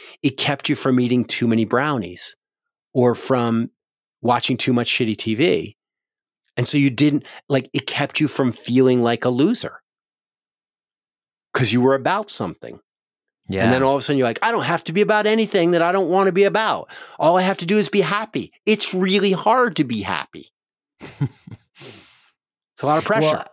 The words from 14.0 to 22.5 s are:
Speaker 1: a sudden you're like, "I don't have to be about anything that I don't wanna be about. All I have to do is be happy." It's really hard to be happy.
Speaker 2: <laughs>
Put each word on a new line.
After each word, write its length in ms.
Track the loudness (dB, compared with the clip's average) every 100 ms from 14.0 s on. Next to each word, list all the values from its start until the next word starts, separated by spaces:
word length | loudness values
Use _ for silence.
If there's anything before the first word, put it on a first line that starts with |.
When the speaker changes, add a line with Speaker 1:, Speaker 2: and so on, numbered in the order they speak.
Speaker 1:
a 20 |
sudden 160 | 0 0
you're 100 | 0
like, 120 | 0
"I 100 | -2
don't 120 | -2
have 200 | -2 -4
to 80 | -2
be 80 | 0
about 260 | 2 2 2
anything 440 | 0 0 2 2
that 120 | 2
I 80 | 2
don't 160 | 0 0
wanna 240 | 2 2
be 120 | 2
about. 460 | 2 2 -2 -4 -8 -18 -14 -2
All 200 | 2 2
I 40 |
have 160 | 2 -2
to 80 | 0
do 120 | 0
is 100 | 2
be 140 | 0
happy." 500 | 0 -2 -6 -8 -10 _ -2
It's 260 | 0 0
really 400 | -2 0 2 2
hard 440 | 0 2 2 2 0
to 80 |
be 180 | -2 -4
happy. 480 | -6 -6 -8 -16 -20 _ _ _ _ -20
Speaker 2:
<laughs> 280 | -14 -8 -8 -8 -20 -20 _ -20 -20 -20 -20 -20 _ _ _